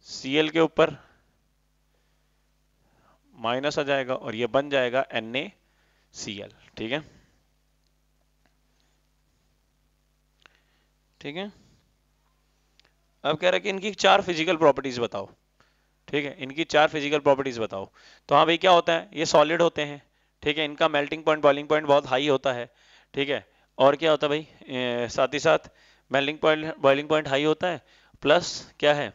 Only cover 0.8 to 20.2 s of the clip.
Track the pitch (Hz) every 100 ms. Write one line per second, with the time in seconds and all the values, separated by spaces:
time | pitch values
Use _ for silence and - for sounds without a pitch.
0.8 | 160 147 _ _ _ _ _ _ _ _
1.8 | _ _ _ _ _ _ _ _ _ _
2.8 | _ _ _ _ _ - 113 123 143 147
3.8 | 139 139 127 131 135 110 120 123 143 139
4.8 | 123 123 - 120 110 123 185 _ _ _
5.8 | _ _ _ - - 101 101 - _ -
6.8 | 110 139 151 _ _ _ _ _ _ _
7.8 | _ _ _ _ _ _ _ _ _ _
8.8 | _ _ _ _ _ _ _ _ _ _
9.8 | _ _ _ _ _ _ _ _ _ _
10.8 | _ _ _ _ 147 156 202 - _ _
11.8 | _ _ _ _ _ _ _ _ _ _
12.8 | _ _ _ _ 135 151 180 185 202 196
13.8 | 202 190 220 196 185 165 160 170 156 139
14.8 | 135 123 113 107 98 _ _ _ _ _
15.8 | _ _ - 147 147 127 135 139 165 151
16.8 | 156 156 143 147 143 135 135 117 107 98
17.8 | 98 _ - - - 143 156 170 185 175
18.8 | 170 165 - - 160 160 151 165 170 -
19.8 | 147 143 _ _